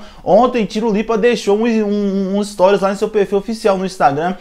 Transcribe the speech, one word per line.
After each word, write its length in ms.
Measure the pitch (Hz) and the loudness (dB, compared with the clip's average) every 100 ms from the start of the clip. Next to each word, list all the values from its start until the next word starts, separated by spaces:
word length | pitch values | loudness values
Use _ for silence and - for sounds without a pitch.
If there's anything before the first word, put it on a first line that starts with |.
| - - | -8 -10
ontem 420 | - 196 247 247 190 | 2 4 4 0 -2
Tiro 280 | 214 233 | -2 0
Lipa 240 | 202 220 220 | 0 0 0
deixou 400 | 240 220 202 208 | 2 0 0 0
um, 80 | 233 | 2
um, 720 | 220 208 208 202 196 190 202 | 0 0 -2 -2 -2 -2 -2
um 60 | |
stories 380 | 208 - 185 202 | -4 2 2 4
lá 100 | 196 | 0
no 40 | 202 | -2
seu 140 | 214 | -2
perfil 300 | 214 190 202 | 0 0 -2
oficial 360 | 196 226 208 196 | -4 -2 -2 0
no 120 | 190 | -4
Instagram, 480 | - 156 139 175 190 | 0 0 2 -2 -6